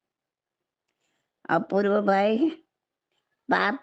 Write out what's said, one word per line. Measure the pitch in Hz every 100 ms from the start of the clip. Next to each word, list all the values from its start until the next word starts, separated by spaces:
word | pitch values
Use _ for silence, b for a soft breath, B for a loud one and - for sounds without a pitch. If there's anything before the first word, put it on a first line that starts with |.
| _ _ _ _ _ _ _ _ _ _ _ _ _ _ -
અપૂર્વ | 170 - 196 202 208
ભાઈ, | 202 196 202 220 320 - _ _ _ _ _ _ _ _ -
પાપ | - 190 269